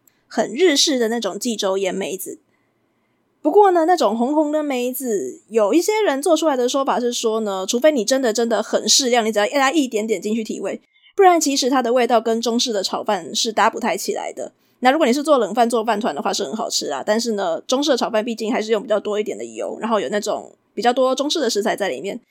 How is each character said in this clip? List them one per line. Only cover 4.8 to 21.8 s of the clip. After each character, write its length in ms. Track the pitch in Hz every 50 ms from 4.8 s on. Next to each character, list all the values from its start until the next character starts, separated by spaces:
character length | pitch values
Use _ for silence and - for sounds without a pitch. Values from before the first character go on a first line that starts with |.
| 247 247
子， 480 | 254 - 269 247 214 190 131 127 - - _ -
有 240 | 202 226 214 196
一 80 | 233 330
些 220 | 349 - 427 440
人 180 | 415 339 277 262
做 160 | 302 370 330
出 100 | 311 330
来 80 | 311 277
的 140 | 254 240 254
说 160 | - 277 269
法 160 | 294 - -
是 100 | 247 240
说 300 | 247 - - 226 214 226
呢， 240 | 220 202 196 185 190
除 140 | 190 - 247
非 100 | 277 311
你 140 | 302 262 202
真 160 | 214 262 269
的， 140 | 269 226 214
真 120 | 240 233
的 160 | 233 226 202
很 240 | 214 - - 220 -
适 220 | 220 - - 269 240
量， 160 | 240 247 220
你 80 | 220
只 60 | 220 202
要 80 | 208
压 260 | 208 202 285 269 269
一 160 | 277 330 269 247
点 180 | - 202 214
点 140 | 220 214 170
进 140 | 180 208 220
去 100 | 226 214
提 160 | - 202 -
味， 180 | - 185 - 226 _ _ _ _ _ _ _
不 60 | -
然 180 | 392 370 349 330
其 160 | 320 285 277
实 140 | 269 277 247
它 100 | 285 262
的 100 | 247 233 240
味 120 | 254 240
道 140 | 240 247 226
跟 180 | 233 233 226 226
中 220 | 233 247 226 240
式 100 | - 254
的 120 | 220 202
炒 200 | - - - -
饭 320 | - - 214 185 165 135 240
是 160 | - - 233
搭 200 | 214 - 196 226
不 100 | - 233
太 160 | 240 220 170
起 160 | 196 - -
来 180 | - - - -
的。 220 | - - - - - _ _ _ _ _
那 100 | 247 254
如 80 | 269 320
果 80 | 330
你 60 | 233 240
是 80 | 294
做 160 | 285 320 294 262
冷 160 | 220 185 214
饭、 160 | 254 233 233
做 120 | 247 233
饭 160 | 214 247 202 208
团 160 | 240 220 -
的 60 | -
话， 100 | - -
是 140 | - - 202
很 100 | 139 170
好 140 | 220 - -
吃 200 | - - - -
啦， 140 | 143 131 -
但 140 | - 214 233
是 140 | 233 240
呢， 260 | 220 202 196 175 165 156 -
中 160 | - 254 262
式 100 | 294 311
的 40 | 262
炒 140 | 233 247 170
饭 120 | 226 220
毕 120 | 214 254 226
竟 180 | - 226 208
还 80 | 254 196
是 120 | 214 214
用 100 | 226 202
比 40 | -
较 140 | - 214 202
多 180 | - 208 208 208
一 60 | 214
点 140 | - 131 101
的 40 |
油， 360 | 120 117 113 - 101 92 - -
然 80 | - 226
后 100 | 233 202
有 120 | 165 127
那 100 | 214 208
种 320 | 208 208 165 120 85 - - _ _ _ _
比 80 | -
较 100 | 202 233
多 220 | 247 262 254 262 262
中 160 | 254 269 294
式 100 | - 349
的 80 | 262 226
食 140 | - 202
材 120 | 208 220 175
在 140 | -